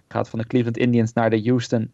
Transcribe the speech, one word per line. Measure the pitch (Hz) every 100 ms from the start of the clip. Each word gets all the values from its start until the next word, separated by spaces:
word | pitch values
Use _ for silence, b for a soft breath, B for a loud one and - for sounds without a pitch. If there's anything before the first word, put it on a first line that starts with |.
| -
gaat | 110 110
van | 117
de | 113
Cleveland | 127 117 117
Indians | 123 120 113
naar | 120 113
de | 110
Houston | 107 123 117 120 113